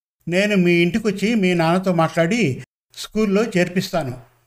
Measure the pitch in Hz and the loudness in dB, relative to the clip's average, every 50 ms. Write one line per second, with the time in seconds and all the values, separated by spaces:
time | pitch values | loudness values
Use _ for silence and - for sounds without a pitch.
0 | _ _ _ _ _ 165 - - 208 208 214 190 180 175 175 170 175 175 165 220 | _ _ _ _ _ -4 0 0 0 2 2 2 4 4 4 4 2 2 0 0
1 | 220 214 190 190 190 214 240 220 185 180 180 170 165 165 170 190 190 190 180 165 | -2 -2 -2 -2 0 0 0 2 2 2 2 2 2 2 2 0 0 0 0 0
2 | 165 156 - 170 165 170 220 240 208 139 127 - - - _ _ _ _ _ - | 0 0 0 0 0 0 0 0 0 0 -2 -4 -8 -16 _ _ _ _ _ -18
3 | - - - 214 220 202 190 202 233 233 226 175 180 175 - 190 - - - 170 | -14 -8 -4 -2 0 2 2 0 0 0 0 0 0 0 -2 -4 -4 -4 -4 -4
4 | 143 123 117 - - _ _ _ _ | -4 -6 -8 -12 -14 _ _ _ _